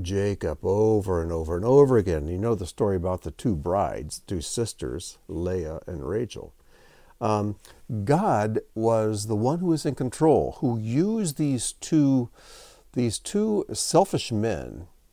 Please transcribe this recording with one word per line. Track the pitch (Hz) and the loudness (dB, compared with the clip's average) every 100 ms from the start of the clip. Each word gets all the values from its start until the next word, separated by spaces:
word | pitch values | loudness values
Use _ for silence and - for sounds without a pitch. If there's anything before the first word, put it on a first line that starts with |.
Jacob | 87 98 101 98 85 73 | -4 -2 -2 -2 -4 -4
over | 90 101 110 107 98 87 | 0 2 4 2 2 0
and | 82 | 0
over | 82 80 87 | -4 -2 -2
and | |
over | 110 139 139 123 | 4 8 8 6
again, | 95 78 76 | 4 0 -2
you | 90 | -2
know | 113 | -2
the | 110 92 | -2 -4
story | - 107 95 | -2 0 0
about | 90 90 | -2 -4
the | - | -6
two | - 123 | -6 -2
brides, | 82 85 98 73 50 76 - - | -2 0 0 0 -4 -10 -12 -8
two | 90 | -8
sisters, | - - 117 - 65 65 - - - | -6 -4 -6 -6 -8 -8 -10 -16 -12
Leah | 82 90 92 78 78 - | -6 -4 -4 -6 -8 -10
and | 85 67 | -10 -6
Rachel, | 104 120 - - - _ - - - - _ | -4 -6 -10 -18 -20 _ -20 -20 -20 -20 _
um, | 110 107 104 101 - - - 110 | 0 0 0 -6 -14 -20 -8 -6
God | 101 156 208 117 110 110 - | 2 2 4 2 2 -2 -4
was | 110 113 113 107 107 107 | -2 2 2 2 -2 -2
the | 104 | 0
one | 120 170 | 2 0
who | 180 | 0
was | 160 151 | 0 0
in | |
control, | 131 127 - 160 120 71 - | -2 -4 2 4 6 4 -2
who | 135 117 | -2 0
used | 110 127 196 226 180 139 | 0 0 0 0 -2 -2
these | 147 127 - | -2 0 -4
two, | - - 160 143 135 123 - - - - - _ | -8 0 2 4 2 0 -8 -20 -20 -20 -20 _
these | - 120 - | -2 -2 -2
two | - 202 220 208 - | -4 0 2 0 -2
selfish | - - 165 196 156 - | -6 2 2 4 0 -2
men | 110 110 82 62 52 90 _ _ | -2 0 -2 -6 -12 -16 _ _